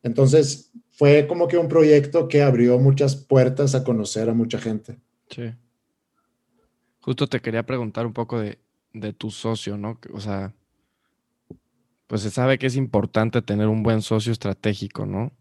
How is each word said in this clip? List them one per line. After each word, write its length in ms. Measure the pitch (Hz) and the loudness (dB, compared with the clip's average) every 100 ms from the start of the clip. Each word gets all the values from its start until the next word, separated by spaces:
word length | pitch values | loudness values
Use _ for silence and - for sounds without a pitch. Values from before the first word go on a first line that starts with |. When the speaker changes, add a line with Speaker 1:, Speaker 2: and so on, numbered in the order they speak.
Speaker 1:
Entonces, 680 | 120 117 131 156 143 - _ - _ | -4 2 6 6 4 -4 _ -20 _
fue 360 | _ 143 147 147 | _ 6 6 4
como 200 | 175 170 | 0 0
que 100 | 175 | 2
un 120 | 165 | 2
proyecto 580 | 160 151 147 143 170 165 | 4 6 6 4 0 2
que 160 | 147 | 2
abrió 360 | 143 120 120 123 | 4 4 4 6
muchas 360 | 139 135 139 | 4 4 0
puertas 600 | 135 - 139 127 131 143 | -2 2 4 4 2 0
a 100 | 135 | 0
conocer 440 | 127 113 101 107 113 | -2 -2 -2 -4 -2
a 60 | |
mucha 240 | 117 117 117 | 0 -2 -4
gente. 400 | 117 107 - - _ _ _ | -6 -8 -10 -20 _ _ _
Speaker 2:
Sí. 160 | - 117 117 _ _ _ _ _ _ _ _ _ _ _ _ _ _ | -12 -12 -14 _ _ _ _ _ _ _ _ _ _ _ _ _ _
Justo 260 | - 127 139 | -8 -4 -4
te 140 | 123 | -4
quería 240 | 117 113 | -4 -6
preguntar 420 | 117 131 113 110 117 | -4 -6 -6 -6 -6
un 60 | |
poco 260 | 113 113 117 | -6 -6 -6
de, 200 | 104 - _ _ _ | -6 -12 _ _ _
de 200 | 110 107 | -12 -12
tu 180 | 101 113 | -10 -12
socio, 480 | - 110 110 - 104 | -8 -6 -6 -8 -10
¿no? 200 | 104 117 | -10 -12
Que, 140 | - | -16
o 80 | - | -12
sea, 320 | 104 98 98 - _ _ _ _ _ _ _ _ _ - _ _ _ _ _ | -8 -8 -8 -14 _ _ _ _ _ _ _ _ _ -20 _ _ _ _ _
pues, 140 | 110 | -6
se 80 | 104 | -6
sabe 280 | 127 127 131 | -2 0 0
que 80 | 131 | -2
es 100 | 127 | -4
importante 640 | 131 104 98 107 113 120 | -2 -2 0 -2 0 -2
tener 280 | - 104 107 | -2 -2 0
un 140 | 110 | 0
buen 200 | 110 110 | 0 -2
socio 300 | 104 110 110 | 0 -2 -2
estratégico, 760 | 113 101 95 107 98 101 - 101 | -4 -6 -4 -4 -4 -8 -8 -8
¿no? 260 | 95 123 _ | -6 -8 _